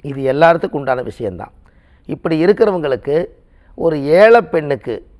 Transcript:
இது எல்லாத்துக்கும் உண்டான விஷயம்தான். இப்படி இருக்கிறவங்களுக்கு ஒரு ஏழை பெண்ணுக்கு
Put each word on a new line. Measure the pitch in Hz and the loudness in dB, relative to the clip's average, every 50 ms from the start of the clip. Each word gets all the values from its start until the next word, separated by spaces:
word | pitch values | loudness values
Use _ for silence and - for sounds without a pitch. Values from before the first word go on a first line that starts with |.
இது | - 143 135 135 135 131 | -12 -12 -10 -4 -4 -2
எல்லாத்துக்கும் | 131 147 165 165 170 165 196 - - 147 | 2 4 4 4 4 2 -2 -6 -6 -6
உண்டான | 139 131 127 127 | -4 -4 -4 -4
விஷயம்தான். | 120 117 - - 120 101 90 85 - - _ _ _ _ _ _ _ _ _ _ _ | -6 -10 -10 -8 -10 -10 -8 -10 -16 -18 _ _ _ _ _ _ _ _ _ _ _
இப்படி | - 151 - - 170 160 156 165 | -12 -12 -8 -4 -4 -2 0 2
இருக்கிறவங்களுக்கு | 190 214 - 233 208 190 175 151 143 131 107 - 139 143 160 180 - _ _ _ _ _ _ _ _ - | 2 4 2 2 0 0 -2 -2 -4 -4 -4 -4 -4 -2 -2 -4 -6 _ _ _ _ _ _ _ _ -12
ஒரு | - - 165 156 147 139 | -4 -4 -4 -2 -2 0
ஏழை | 143 156 180 208 226 233 240 | 2 4 6 6 6 6 4
பெண்ணுக்கு | 180 165 - 165 151 143 139 110 - - 110 98 - _ _ | 2 0 -4 -4 -2 -2 -6 -6 -6 -10 -10 -10 -12 _ _